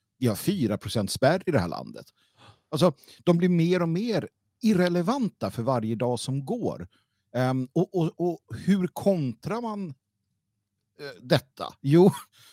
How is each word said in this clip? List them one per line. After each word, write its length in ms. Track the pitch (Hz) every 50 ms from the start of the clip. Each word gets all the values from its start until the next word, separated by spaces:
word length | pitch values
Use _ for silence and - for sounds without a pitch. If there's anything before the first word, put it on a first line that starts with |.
| _ _ _ _
Vi 100 | 127 117
har 80 | 101
fyra 420 | - - - 202 190 127 98 104 -
procent 340 | - 104 - 117 101 95
spärr 320 | - - 131 135 170 190 -
i 60 | -
det 80 | 151 117
här 80 | 87 85
landet. 380 | - - - 55 57 57 - - _ _ _ _ _ _ - - - _ _ _
Alltså, 220 | - 139 170 180 143 - _ - - - _
de 140 | 175 175 170
blir 120 | 180 180
mer 320 | 180 170 165 170 180 180
och 80 | 175 165
mer 400 | 165 180 226 247 214 156 - - - _ _ _ _ _
irrelevanta 920 | - 220 220 175 180 180 170 175 170 185 254 285 233 185 - _ - 98
för 120 | - - 113
varje 320 | 131 131 120 110 110 117
dag 240 | 107 123 120 123 117
som 260 | - - 135 139 139
går. 420 | 131 226 247 175 98 69 - 87 - _ _ _ _ _ _ _ _ -
Ehm, 320 | 120 127 127 131 131 127 - _
och, 220 | 160 180 - -
och, 240 | 180 160 165 - -
och 200 | 170 180 165 - _ _ - - -
hur 220 | 175 202 196 180 -
kontrar 720 | - - - 202 196 170 143 127 110 - - 160 202 233
man, 280 | 240 220 214 202 190 160 131 - _ _ _ _ _ _ _ _ _ _ _ _ _ _ _ _ _ _ _ -
eh, 220 | 147 139 123 87
detta? 520 | 127 123 - - - _ _ - 82 - - _
Jo, 300 | - 139 147 170 185 202 - - - - _ _ - -